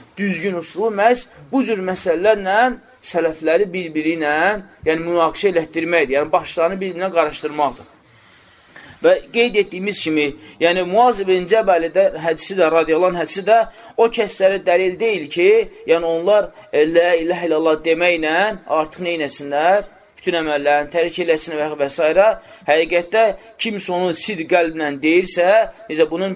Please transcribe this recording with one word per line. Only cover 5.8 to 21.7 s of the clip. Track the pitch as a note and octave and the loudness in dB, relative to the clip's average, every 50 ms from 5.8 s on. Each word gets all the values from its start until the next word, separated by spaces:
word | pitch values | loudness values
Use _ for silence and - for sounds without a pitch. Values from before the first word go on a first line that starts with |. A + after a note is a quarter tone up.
| D#3+ E3 F3 E3 D3+ B2 C3 C#3 | -4 0 0 0 0 0 0 -2
yəni | D3+ D#3 D#3 | 0 0 0
başlarını | C#3+ - - - - E3 E3+ G3 F#3+ | -2 -2 -4 -2 -2 -2 -2 -2 -4
bir-birinə | G3 F#3+ F3 E3 F#3 F#3+ F3 | -6 -8 -6 -6 -6 -2 0
qarışdırmaqdır. | E3 D#3 D3+ D3 - - D3+ D3 D3+ D3 C3+ B2 - G2+ - - _ _ _ _ _ _ _ _ _ _ _ _ _ _ _ - - - - - - - | 0 0 0 -2 -6 -8 -6 -2 -2 -2 -2 -2 -6 -14 -20 -20 _ _ _ _ _ _ _ _ _ _ _ _ _ _ _ -20 -20 -20 -20 -8 0 2
Və | D#3+ F#3 F#3 - - - | 2 2 2 0 -2 0
qeyd | A#3 A#3 A#3+ F#3+ G#3+ | 0 0 2 2 0
etdiyimiz | G3 - E3+ F3+ F#3+ G#3 G3 - | -2 -2 -4 -8 -8 -6 -6 -6
kimi, | - D#3+ D#3 D3+ D3 C#3+ C3+ - - - - - | -4 -2 -2 0 -2 -2 -4 -8 -16 -20 -6 -2
yəni | D#3 E3 F3 F#3 F3+ F3 | 0 0 0 0 -2 0
Muaz | F#3 G#3+ A#3+ B3 A#3 G3+ | 2 4 4 4 2 0
ibn | G3 F#3+ F#3 F#3 F3+ E3+ | 0 0 0 0 0 0
Cəbəli | G#3 A3+ A3 G3 F#3 E3+ E3 E3 D#3+ | 0 2 2 2 2 2 0 0 0
də, | F#3 G3 F#3+ - D#3 D#3 | 2 2 2 0 -2 -4
hədisi | E3 E3 D#3+ - - G3 | -4 -4 -4 -6 -6 -2
də, | F#3+ F3 D#3 D#3+ | 0 2 2 2
radiyallahu | E3 D#3+ D#3 D#3+ D#3 F3+ F#3 F3+ | 2 2 2 2 2 2 0 0
anh | F3 | -2
hədisi | E3 D#3 - F#3+ F#3+ | -4 -6 -6 -6 0
də | F#3+ A3 A#3 A3+ A3 - - - - - - | 2 2 2 2 -2 -6 -16 -20 -8 -2 0
o | A#3 A#3 | 0 2
kəslərə | A#3 A#3 G#3+ G3 - - F#3+ F#3+ G3 G3 F#3 | 0 -2 -4 -4 -2 0 2 2 2 0 0
dəlil | F3+ F3 F3 F#3 F#3 F3+ F3 | 0 2 2 2 0 -2 -2
deyil | G#3+ A3+ G#3+ F3+ D3+ C#3+ | -2 -2 -2 -2 -4 -6
ki, | - E3+ F3 F#3+ G#3+ A3+ G#3+ - - - - - | -2 2 4 4 4 4 2 0 -6 -8 -2 0
yəni | D#3+ E3+ E3+ E3 | 0 2 2 0
onlar, | E3 E3 E3+ F#3+ G#3 G#3 - - - - - - - | -2 0 2 2 2 2 2 0 -6 -18 -12 -4 0
e, | C#3+ D3+ | 2 2
"Lə | D#3 E3 E3+ E3+ F3+ F3+ E3 | 4 4 2 4 4 2 2
iləhə | E3 E3 F3+ F3 F3 E3+ | 0 -2 -4 -4 -2 -2
illallah" | D#3 D#3 E3 D#3+ D#3 D#3 - | -2 0 0 0 0 0 0
deməklə | E3 E3 D#3+ F3 F3+ F3 E3 D#3 D#3 D#3+ E3+ G3 G#3+ G#3+ - - | 0 0 2 2 0 0 0 0 0 0 2 0 0 -2 -6 -6
artıq | - C#3+ D#3+ D#3+ - - E3 F3+ | -4 -2 -2 -2 -4 -6 -8 -6
neynəsinlər? | E3+ F3 E3 D3+ C3+ - - C#3+ C#3+ C#3+ C#3+ D#3 F3 F#3+ G#3 G3 - - _ _ _ _ | -6 -4 -4 -4 -6 -6 -10 -8 -4 -2 0 2 2 2 2 0 -4 -10 _ _ _ _
Bütün | - - - F3 E3+ | -10 -6 -4 -2 -2
əməllərini | D#3+ D#3 D3 C#3+ C#3+ C#3+ D3 D3 D3 C#3+ | -2 -2 -2 0 2 2 2 2 0 -2
tərk | D3+ F3 E3 F3 D#3 E3+ | -2 -2 -2 -2 -2 -2
eləsinlər | F3+ E3+ D#3+ D#3 - E3+ E3 D3+ D3 D#3 | -2 0 0 -2 -2 -6 -6 -4 -4 -4